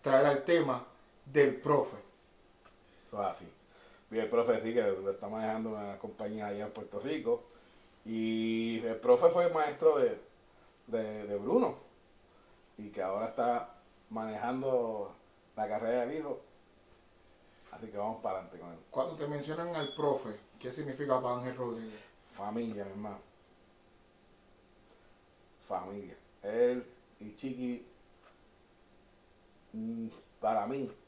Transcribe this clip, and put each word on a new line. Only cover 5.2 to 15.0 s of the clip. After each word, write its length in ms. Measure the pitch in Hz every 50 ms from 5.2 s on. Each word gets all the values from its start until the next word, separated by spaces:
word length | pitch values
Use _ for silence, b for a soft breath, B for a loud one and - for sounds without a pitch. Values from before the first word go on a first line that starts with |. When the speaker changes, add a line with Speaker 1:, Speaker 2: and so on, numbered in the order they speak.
| - 101
Speaker 2:
manejando 420 | 107 110 110 110 110 110 110 113
una 280 | 110 107 104 101 98 95
compañía 480 | - 110 - - 110 104 107 110 104
allá 200 | 104 101 101 104
en 60 | - -
Puerto 280 | 110 - - - -
Rico. 440 | - 135 156 151 - 160 160 160 - b b b b b b b b b b - _
Y 760 | 107 113 113 110 113 113 110 110 113 113 113 113 113 113 113 117
el 120 | 113 113
profe 320 | 110 - 123 123 - 175 165
fue 200 | 170 175 175 170
maestro 480 | - 156 151 147 143 - 160 160 147 139
de, 200 | 127 117 - - - - - - - b b b b b b b _ -
de, 380 | 110 113 110 107 107 107 104
de 100 | 101 101
Bruno. 400 | 101 101 123 180 247 247 170 - - - - - - _ _ _ - _ b b b b b b b b - _ -
Y 100 | 107 104
que 120 | 104 101 92
ahora 240 | 95 95 104 110
está 460 | 113 - - 120 117 120 120 - - - - - - - - - -
manejando 1040 | 110 110 110 110 110 104 104 120 127 131 131 135 127 123 120 113 110 107